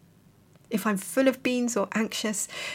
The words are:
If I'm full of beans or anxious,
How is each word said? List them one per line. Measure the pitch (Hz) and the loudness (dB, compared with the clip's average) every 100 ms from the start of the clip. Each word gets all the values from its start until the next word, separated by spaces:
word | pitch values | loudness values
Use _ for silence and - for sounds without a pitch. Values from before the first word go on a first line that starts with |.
| - - - - - - - | -20 -20 -20 -20 -20 -20 -4
If | 214 214 | -2 0
I'm | 196 | 0
full | - - 269 | 0 2 4
of | 254 | 4
beans | 254 247 240 208 | 0 0 0 0
or | 196 | 0
anxious, | 214 220 - 220 202 - - - | 0 -2 -2 -2 -2 -4 -8 -10